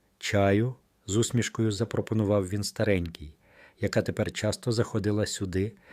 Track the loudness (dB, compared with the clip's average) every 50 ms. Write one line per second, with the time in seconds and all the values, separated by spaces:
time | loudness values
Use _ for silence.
0 | _ _ _ -12 -6 0 2 4 4 6 6 4 2 0 -2 -8 _ _ _ _
1 | -6 -2 2 2 2 2 2 0 0 0 0 0 0 0 0 0 -4 -2 -2 -4
2 | -2 0 0 0 2 4 2 2 2 0 -2 -4 -4 -4 -2 0 2 2 2 2
3 | 0 -2 -6 -10 -16 -16 -18 _ _ _ _ -20 -20 -18 _ -4 -4 0 0 0
4 | 0 0 -2 -2 -2 -4 -4 -4 -2 -2 -4 -2 -4 -2 0 0 0 0 -2 -2
5 | 0 0 0 0 -2 -2 -4 -6 -6 -2 0 0 -2 -2 -4 -12 _ -20